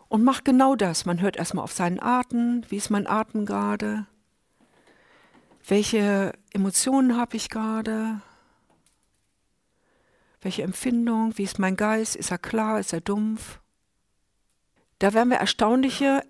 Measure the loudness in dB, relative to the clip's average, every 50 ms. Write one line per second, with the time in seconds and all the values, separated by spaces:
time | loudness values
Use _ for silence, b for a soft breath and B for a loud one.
0 | b b 2 4 4 4 2 2 2 4 6 6 6 6 4 2 2 0 0 -2
1 | -2 -2 -2 0 0 0 -2 -2 -4 -4 -4 -6 -6 -6 -4 -2 -2 -2 -2 -2
2 | -2 0 0 0 0 -2 -2 -2 0 0 0 -2 -4 -6 -6 -6 -2 -2 -2 -2
3 | 0 0 -2 -2 -2 -2 -4 -6 -4 -4 -4 -4 -2 -2 -4 -4 -4 -6 -6 -6
4 | -8 -10 _ _ _ _ _ _ _ _ _ b b b b b b b b b
5 | b b b b b b b b b b b b b 0 2 2 2 2 2 2
6 | 2 2 2 2 0 -2 -4 -8 _ _ -2 -2 0 0 0 0 2 2 4 4
7 | 4 4 4 2 0 -2 -4 -6 -6 -6 -6 -6 -4 -4 -4 -4 -4 -4 -4 -4
8 | -4 -4 -6 -8 -10 b b b b b b b b b b _ _ _ _ _
9 | _ _ _ _ _ _ _ _ _ _ _ _ _ _ _ _ _ _ _ _
10 | _ _ _ _ _ _ _ _ -8 -8 -6 -4 -4 -4 -4 -4 -2 0 0 2
11 | 2 2 0 0 0 0 -2 -4 -4 -4 -2 -2 -2 0 0 0 0 0 0 0
12 | -2 -4 -4 -6 -6 -6 -6 -6 -6 -4 -2 0 0 0 0 -2 -2 -4 -6 -6
13 | -4 -2 -2 -2 -2 -2 -4 -4 -8 -12 -16 -18 _ _ _ _ _ _ _ _
14 | _ _ _ _ _ _ _ _ _ _ _ _ _ _ _ _ _ _ _ 0
15 | 0 2 4 4 4 4 2 2 0 0 0 2 2 4 4 4 2 2 0 0
16 | 2 2 2 2 0